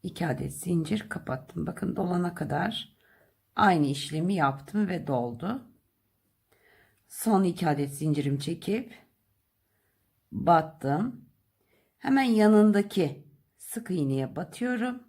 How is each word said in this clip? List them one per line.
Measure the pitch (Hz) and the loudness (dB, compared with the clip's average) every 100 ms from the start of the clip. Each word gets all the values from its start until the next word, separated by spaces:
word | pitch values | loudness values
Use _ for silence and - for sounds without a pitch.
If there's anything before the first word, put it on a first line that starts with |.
İki | 185 - 170 | -12 -6 -4
adet | 131 135 | -4 -6
zincir. | - 175 170 156 208 - | -8 -2 -2 0 -4 -4
Kapattım. | - - 160 - 170 160 | -10 -6 -8 -8 -8 -6
Bakın | 170 196 | -4 -6
dolana | - 180 180 175 | -2 -2 0 -2
kadar | 175 147 143 196 - - _ _ _ _ _ _ | -4 -4 -2 -2 -6 -12 _ _ _ _ _ _
aynı | - 208 170 | 2 4 4
işlemi | 143 139 143 156 175 | 2 -2 -6 -4 0
yaptım | 196 139 139 - 208 196 | 2 0 0 -6 -2 -2
ve | 175 143 | -2 -2
doldu. | 127 120 117 180 262 - _ _ _ _ _ _ _ _ _ _ _ _ _ _ | -2 -2 -6 -6 -8 -12 _ _ _ _ _ _ _ _ _ _ _ _ _ _
Son | - 226 196 | -4 2 4
iki | 185 170 165 | 2 2 0
adet | 143 143 | 0 -2
zincirimi | 139 156 147 139 139 | -2 0 0 0 -2
çekip | 151 170 - 220 247 - _ _ _ _ _ _ _ _ _ _ _ _ _ | -4 -6 -4 -4 -6 -18 _ _ _ _ _ _ _ _ _ _ _ _ _
battım. | - - 170 156 - 135 151 240 - - _ _ _ _ _ _ _ | -4 4 4 4 -6 -2 -2 -2 -8 -20 _ _ _ _ _ _ _
Hemen | 262 269 | 0 2
yanındaki | 254 220 208 214 214 202 202 - 151 - - _ _ _ | 4 6 8 8 8 6 2 0 -2 -4 -18 _ _ _
sık | - 226 226 | -14 -12 -4
iğneye | 180 135 135 131 | -2 0 -2 -4
batıyorum. | 147 - - 247 247 247 247 | -8 -10 -6 -4 -2 -4 -6